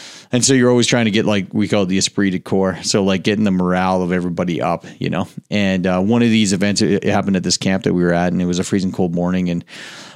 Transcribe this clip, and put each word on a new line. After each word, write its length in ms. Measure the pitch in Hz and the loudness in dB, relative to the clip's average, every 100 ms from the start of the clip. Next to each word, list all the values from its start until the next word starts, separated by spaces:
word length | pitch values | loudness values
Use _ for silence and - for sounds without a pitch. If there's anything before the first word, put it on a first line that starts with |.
| - - - | -20 -20 -4
And 140 | 123 | 0
so 100 | 117 | 2
you're 160 | 131 123 | 4 4
always 180 | 123 113 | 4 4
trying 180 | 123 113 | 2 2
to 60 | |
get, 140 | 107 90 | 2 2
like, 280 | 101 92 | 0 -2
we 160 | 107 101 | -2 0
call 140 | 107 | 0
it 20 | 92 | 0
the 80 | 95 | 0
esprit 340 | - - 98 | 0 0 0
de 80 | 90 | 0
corps. 380 | - 98 95 82 | -2 0 0 -2
So, 180 | - 107 | -2 0
like, 200 | 98 95 | 2 0
getting 220 | 107 104 104 | 0 0 2
the 60 | |
morale 500 | 92 90 92 92 92 | 2 0 0 0 0
of 100 | 87 | 0
everybody 500 | 90 90 85 90 71 | -2 -2 -2 -2 -2
up, 240 | 80 85 - - | -2 -4 -8 -8
you 100 | 90 | -4
know? 180 | 82 92 - - | -4 -6 -10 -6
And, 380 | 104 98 95 92 | -2 0 0 0
uh, 140 | 92 | 0
one 200 | 98 120 | 2 2
of 80 | 117 | 4
these 220 | 110 98 | 2 2
events, 300 | 95 101 95 | 2 0 2
it, 240 | 87 98 - | 0 0 0
it 60 | |
happened 240 | 101 101 92 | 0 0 0
at 60 | |
this 120 | 90 - | 0 -2
camp 260 | 95 95 | -2 -2
that 100 | 95 | 0
we 100 | 90 | 0
were 100 | 87 | 2
at, 200 | 85 90 | 2 0
and 80 | 90 | 0
it 40 | 87 | -2
was 140 | 87 | -2
a 40 | 90 | -2
freezing 260 | 101 92 | -2 -2
cold 240 | 95 90 87 | -2 -2 -2
morning, 340 | 87 92 87 | -2 -2 -2
and 140 | 85 - - - - - | -4 -8 -16 -18 -18 -20